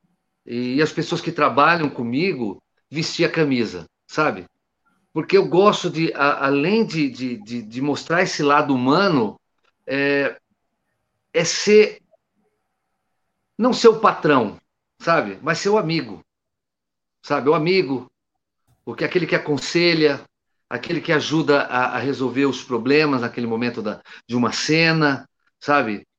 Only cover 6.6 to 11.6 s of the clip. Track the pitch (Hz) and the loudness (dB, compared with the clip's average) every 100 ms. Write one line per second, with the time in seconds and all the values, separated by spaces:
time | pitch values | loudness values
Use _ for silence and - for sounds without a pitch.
6.6 | 160 226 220 160 139 117 127 110 101 120 | 2 2 2 0 -2 -4 -8 -8 -10 -10
7.6 | 107 123 143 131 - 170 190 - 147 147 | -10 -6 -4 -4 -2 0 0 0 2 4
8.6 | 143 131 127 160 196 143 107 - _ _ | 4 2 2 2 2 2 0 -4 _ _
9.6 | _ _ - 135 139 143 135 - _ _ | _ _ -8 -2 0 0 -2 -6 _ _
10.6 | _ _ _ _ _ _ _ 165 165 - | _ _ _ _ _ _ _ -2 -2 -2